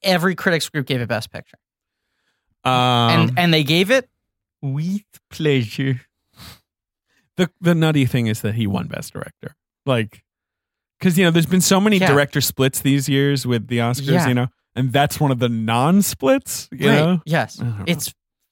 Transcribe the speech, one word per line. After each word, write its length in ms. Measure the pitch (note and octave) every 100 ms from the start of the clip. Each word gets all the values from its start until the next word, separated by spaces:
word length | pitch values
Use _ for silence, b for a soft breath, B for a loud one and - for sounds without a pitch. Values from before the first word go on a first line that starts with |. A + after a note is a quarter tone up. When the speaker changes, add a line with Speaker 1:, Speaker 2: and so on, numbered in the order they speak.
Speaker 1:
every 320 | F#3+ F3+ F3+
critics 340 | F3+ G3 E3 -
group 180 | D3+ B2+
gave 140 | C3
it 80 | A2+
Best 220 | A2 -
Picture. 280 | - - - _ _ _ _ _ _ _ _ _ _
Speaker 2:
Um, 80 | C3
Speaker 1:
And, 600 | B2+ B2 B2 A#2 - - B2+
and 160 | F3
they 80 | D#3+
gave 280 | C#3+ E3 F#3+
it 160 | C4 B3+ _ _ _ _ _
with 400 | C#3 C#3 E3+ G3+ - _ _
pleasure. 720 | - D#3 C3+ A2 - C3+ B2+ - _ _ B B B _ _ _ _ _ _ _ -
Speaker 2:
The, 140 | F3+ _
the 140 | F3
nutty 320 | E3+ D#3+ D3+ C3
thing 200 | B2+ A2+
is 140 | A2
that 120 | G#2+ A2
he 100 | G#2
won 200 | F#2+ -
Best 240 | - -
Director. 420 | - - - - - _ _ -
Like, 380 | B2 G#2+ - _ _ _ _ _ _ _ _
'cause, 160 | F#3 E3+
you 60 |
know, 60 | F3
there's 160 | E3+ D#3+
been 140 | F#3
so 200 | - G3
many 180 | G#3 G3
Speaker 1:
Yeah. 100 | F#3
Speaker 2:
director 300 | C#3+ C#3+ D3
splits 400 | B2 - C3+ -
these 280 | C#3 C#3 C3
years 380 | C#3 C#3 C#3 B2+
with 220 | A#2+ G#2
the 100 | A#2+
Oscars, 280 | A#2 B2 C3+
Speaker 1:
Yeah. 160 | F3 C#3+
Speaker 2:
you 60 |
know, 140 | B2 B2 - _ -
and 160 | C3
that's 260 | C#3 C#3+ -
one 100 | D3+
of 80 | B2
the 80 | A#2+
non-splits, 1200 | A2+ A2 A#2 C#3 G3 F#3+ - C4 C4+ - - -
you 160 | - C#3+
Speaker 1:
Right. 60 |
Speaker 2:
know? 280 | D3 D#3+ F3+ D3+
Speaker 1:
Yes. 340 | D#3+ A2 -
Speaker 2:
I 40 |
don't 140 | A#2+ G#2
know. 40 | F#2
Speaker 1:
It's 260 | E3+ - - _ _ _